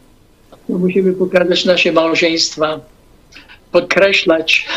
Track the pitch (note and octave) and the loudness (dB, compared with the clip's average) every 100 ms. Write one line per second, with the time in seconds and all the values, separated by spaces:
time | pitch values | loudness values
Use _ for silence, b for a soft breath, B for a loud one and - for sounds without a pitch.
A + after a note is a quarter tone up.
0 | _ _ _ _ _ - - F#3 F3+ G3 | _ _ _ _ _ -18 -8 -2 0 2
1 | F#3 F3+ F3+ F#3 F3 E3+ F#3 F3 F3+ D#3+ | 0 0 0 0 0 0 0 2 2 2
2 | E3 D#3+ E3+ E3 - D3+ D#3 D#3 - _ | 0 0 0 0 -4 -4 -4 -6 -12 _
3 | _ _ _ B B B _ F3 F3 F3+ | _ _ _ B B B _ -2 0 2
4 | G3 G3 F3 D#3+ D#3+ - - | 2 2 0 0 0 -2 -2